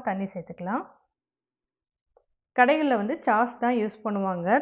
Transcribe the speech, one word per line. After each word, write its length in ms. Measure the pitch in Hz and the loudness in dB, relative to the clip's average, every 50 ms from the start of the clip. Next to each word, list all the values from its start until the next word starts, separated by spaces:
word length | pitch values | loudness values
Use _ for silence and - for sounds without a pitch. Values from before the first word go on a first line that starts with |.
| 247 - | -2 -4
தண்ணி 200 | - 190 196 190 - | -4 -4 -4 -6 -8
சேர்த்துக்கலாம். 500 | 208 - - 180 - 175 185 214 285 381 - - _ _ _ _ _ _ _ _ _ _ _ _ _ _ _ _ _ _ _ _ _ _ _ _ _ _ _ _ _ _ _ - | -10 -12 -14 -12 -10 -6 -4 -4 -4 -6 -8 -16 _ _ _ _ _ _ _ _ _ _ _ _ _ _ _ _ _ _ _ _ _ _ _ _ _ _ _ _ _ _ _ 2
கடைகள்ல 440 | - 247 247 302 311 302 285 254 208 | 4 4 6 4 4 2 2 2 0
வந்து 160 | 202 214 302 330 - | 0 -2 -4 -4 0
சாஸ் 300 | 262 220 214 240 240 240 - - | 2 2 2 2 0 -2 -2 -2
தான் 120 | 240 247 233 | 0 0 0
யூஸ் 160 | 214 220 - - - | -2 -2 -4 -6 -6
பண்ணுவாங்க 440 | 220 208 196 196 190 185 175 170 180 226 294 | -6 -4 -2 -2 -2 -2 -2 0 2 2 2